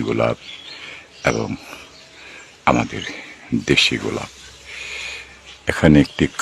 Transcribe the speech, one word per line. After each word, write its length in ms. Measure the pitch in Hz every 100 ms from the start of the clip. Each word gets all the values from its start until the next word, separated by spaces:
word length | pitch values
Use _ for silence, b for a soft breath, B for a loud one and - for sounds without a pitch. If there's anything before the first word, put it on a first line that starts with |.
| 57
গোলাপ 300 | 58 58 58 - - B B B B B - -
এবং 200 | 113 104 - - - - - - B B B B B -
আমাদের 340 | 123 113 107 - B B B B - -
দেশি 260 | 69 - 60
গোলাপ। 340 | - - - - - - B B B B B B B B B - -
এখানে 260 | - 82 73 67
একটি 200 | - 76 -